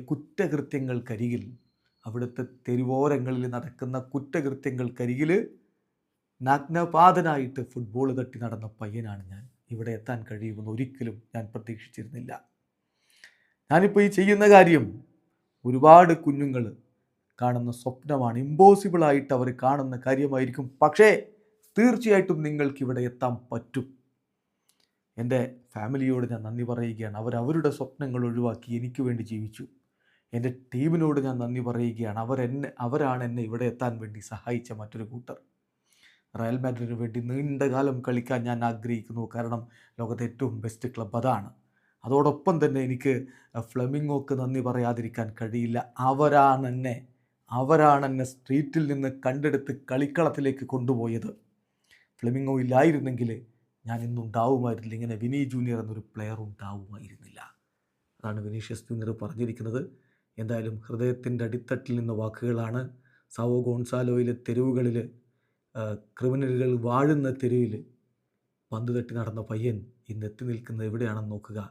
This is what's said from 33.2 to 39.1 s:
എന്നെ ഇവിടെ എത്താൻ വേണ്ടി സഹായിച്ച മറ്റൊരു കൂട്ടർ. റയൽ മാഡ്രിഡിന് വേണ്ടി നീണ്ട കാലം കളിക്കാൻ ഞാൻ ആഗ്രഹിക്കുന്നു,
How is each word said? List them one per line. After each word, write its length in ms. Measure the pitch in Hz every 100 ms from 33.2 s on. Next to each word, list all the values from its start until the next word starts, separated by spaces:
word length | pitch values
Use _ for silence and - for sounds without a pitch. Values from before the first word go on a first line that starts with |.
| 120
എന്നെ 120 | 120 110
ഇവിടെ 160 | 117 123
എത്താൻ 200 | 120 123 113
വേണ്ടി 160 | 107 107 -
സഹായിച്ച 400 | 107 120 120 117 110
മറ്റൊരു 260 | 107 113 107
കൂട്ടർ. 240 | 120 - - _ _ _ _ _ _ _ _ _ -
റയൽ 180 | 117 127
മാഡ്രിഡിന് 340 | 127 120 117 113
വേണ്ടി 180 | 117 120 120
നീണ്ട 340 | 131 147 139 139
കാലം 240 | 127 139 127 127
കളിക്കാൻ 340 | 123 120 127 120
ഞാൻ 100 | 120 117
ആഗ്രഹിക്കുന്നു, 540 | 110 117 117 104